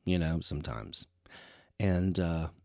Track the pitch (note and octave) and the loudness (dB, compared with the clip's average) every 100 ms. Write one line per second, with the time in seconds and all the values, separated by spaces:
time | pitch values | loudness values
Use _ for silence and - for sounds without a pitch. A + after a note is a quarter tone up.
0 | F2+ F2+ D#2+ E2+ - D2 - A1 G#1+ - | 0 2 2 0 -2 -4 -4 -8 -8 -10
1 | - _ - - - - _ - G2 F2+ | -12 _ -20 -20 -20 -20 _ 0 2 4
2 | F#2 F2+ E2+ E2 E2 - | 2 2 0 0 -4 -8